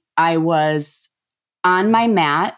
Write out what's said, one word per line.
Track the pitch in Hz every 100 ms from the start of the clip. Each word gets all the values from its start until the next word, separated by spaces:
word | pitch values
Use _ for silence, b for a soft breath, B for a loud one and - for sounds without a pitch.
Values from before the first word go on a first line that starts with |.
| _ -
I | 165 165
was | 160 165 156 151 147 - - _ _ _ _ _
on | 180 180 202
my | 226 233
mat | 202 151 147 190